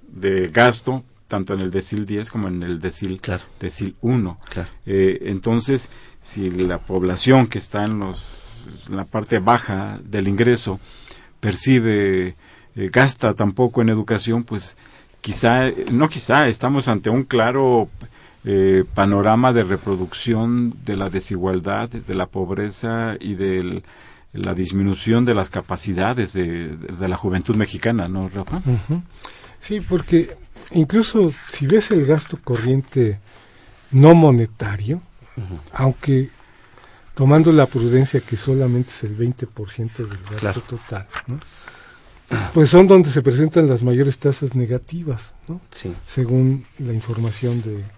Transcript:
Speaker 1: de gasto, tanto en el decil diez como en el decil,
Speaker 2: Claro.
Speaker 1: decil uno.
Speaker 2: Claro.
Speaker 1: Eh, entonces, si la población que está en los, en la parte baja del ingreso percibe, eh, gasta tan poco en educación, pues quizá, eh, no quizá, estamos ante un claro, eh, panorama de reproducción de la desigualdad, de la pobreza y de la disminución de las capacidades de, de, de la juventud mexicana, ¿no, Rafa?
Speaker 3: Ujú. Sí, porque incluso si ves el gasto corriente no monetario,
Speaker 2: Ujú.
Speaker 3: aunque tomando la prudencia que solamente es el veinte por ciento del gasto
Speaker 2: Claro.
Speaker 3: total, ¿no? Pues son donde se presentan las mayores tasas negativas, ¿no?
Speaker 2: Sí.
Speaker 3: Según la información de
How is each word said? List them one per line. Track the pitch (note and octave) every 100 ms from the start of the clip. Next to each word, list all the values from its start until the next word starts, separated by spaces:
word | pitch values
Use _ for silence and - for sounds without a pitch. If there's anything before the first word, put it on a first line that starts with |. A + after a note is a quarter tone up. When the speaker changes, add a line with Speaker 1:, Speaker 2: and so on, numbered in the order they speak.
| -
Speaker 1:
de | E2+ G2 F#2+ F2+
gasto, | D#2 B2+ A#2+ - C3 - _ _
tanto | G2+ F#2+
en | G2
el | F#2
decil | F#2+ F#2 G#2 G2+
diez | G#2 A2
como | A#2 G2
en | F2+
el | F2 E2+
decil, | F2+ - G2 F#2+
Speaker 2:
Claro. | - F#2 - -
Speaker 1:
decil | F2+ - F#2+ -
uno. | A#2 B2+ F#2 E2+ -
Speaker 2:
Claro. | - F2+ - -
Speaker 1:
Eh, | F#2+ F#2+ F#2 -
entonces, | G2 G#2 A#2 A#2 C3+ - - - -
si | - - F#2+
la | F2+ F2+ F2
población | - F#2 F2+ F2+ B2+ C3 A#2
que | G#2
está | - G#2 G#2
en | G#2+
los, | G2 F#2 - - - - - - -
en | G2
la | F#2+
parte | A2 G#2+ A2+
baja | F#2+ A#2+ - G2 G2+ G#2
del | - G2+ G2
ingreso | G2+ A#2 A#2+ - F#2+ - - - - - _
percibe, | G#2 F#2 C3+ B2+ A2+ G#2 G2 F#2+ F2+ - - - - -
eh, | G2
gasta | A#2+ C3+ - A#2 G#2
tan | G#2
poco | F#2+ B2+ B2
en | A2+
educación, | A2 G#2+ A2 - A#2
pues | A#2 G#2+ - - - - _ _
quizá, | - G2 A#2 B2 C3
eh, | - -
no | A#2+ D#3
quizá, | C#3 - C3+ C#3
estamos | A2 B2+ C#3 C3
ante | G#2+ G#2+
un | A#2
claro, | C3 B2+ A2+ C3 C3+ A#2+ G#2 - - - - _ -
eh, | G2 F#2+ F#2+ F2+ -
panorama | G2 G2+ G2+ A2 B2+
de | A#2+
reproducción | F#2+ F#2+ G#2 F#2+ F2+ - A#2 A2 A#2 A#2+ A#2+ A2+ -
de | G2+
la | G2
desigualdad, | F#2 - F#2+ F#2+ F#2 F2+ G#2 A#2
de | A#2 G#2+ F#2+
la | F#2
pobreza | F#2+ F2+ G2 G#2 G2 A#2 A2+ A2+ G#2
y | - F#2+
de | G2 F#2 F2+ F2+ - - - - _
la | G2 F#2
disminución | F2+ F2+ F#2+ G2 F#2+ - A#2 B2
de |
las | G#2+ F#2
capacidades | - - F#2 G#2+ F2+ G2 B2 G2
de, | F#2+ F2 E2+ E2+ D2+
de, | E2+
de | F2 F#2+
la | F2+
juventud | G#2 F#2 F2+ A2
mexicana, | G#2 F#2 A2+ A#2 F2
¿no, | F#2 F#2
Rafa? | G2 F#2+ E3
Speaker 3:
Ujú. | D#3+ A#2+ F#2+ E3 F3 - - - - -
Sí, | - G#3
porque | F3 F3 - E3 E3 - - - -
incluso | E3+ D3+ G3+ A3 A3+ F3 C#3 -
si | - C#3
ves | G#3+ G#3
el | F#3+ C#3
gasto | D#3 - -
corriente | - A#2+ A#2 C3+ C3+ C3+ A2+ G2+ - - - - - - _
no | C3 D3
monetario, | E3+ D#3 A#2+ A2+ - G#2 G2+ G2+ E3+ - - - -
Speaker 2:
Ujú. | F#2+ F2 D2
Speaker 3:
aunque | - C3+ B2+ - C3+ C3 - - _ _ - - - - -
tomando | C3+ D3+ E3
la | D#3 C3
prudencia | B2 A#2+ B2+ C3+ C3+
que | - A2
solamente | - C3 C3 A#2+ B2+
es | -
el | A2 G#2
veinte | A#2 B2+ A#2+
por | - G2+
ciento | - A2+ - A2
del | G2+
gasto | G2 G#2+
Speaker 2:
Claro. | G#2+ G2
Speaker 3:
total, | - A#2 - G2+ G2 - -
¿no? | C3+ - - - - - - - - _ A#2+ F#2
Pues | E3 D3+
son | F3 F#3+
donde | F#3+ D3+
se | C#3
presentan | B2+ B2+ D#3 E3+ D3+
las | B2
mayores | B2 B2 C#3 C3
tasas | C#3+ C3+ C3+
negativas, | B2+ A#2 B2 - E3+ D#3+ A#2 - - -
¿no? | F3 -
Speaker 2:
Sí. | - F#2 F2 -
Speaker 3:
Según | - A#2+ B2+ C3 C3+ - -
la | B2+
información | A2+ A2+ A2+ A2+ G#2+ B2 A#2+
de | A2 G#2 G2+